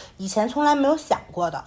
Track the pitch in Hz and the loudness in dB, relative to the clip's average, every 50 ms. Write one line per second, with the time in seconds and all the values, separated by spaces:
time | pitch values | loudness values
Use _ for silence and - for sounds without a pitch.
0 | - - - - 190 190 - 214 214 247 247 294 294 294 294 285 269 277 311 311 | -10 -18 -14 -10 -10 -4 -2 0 -2 0 0 2 2 4 4 4 4 2 2 0
1 | - - - - - - - 175 170 165 160 139 - | 0 -2 -2 -2 -4 -6 -6 -4 -4 -2 -4 -6 -8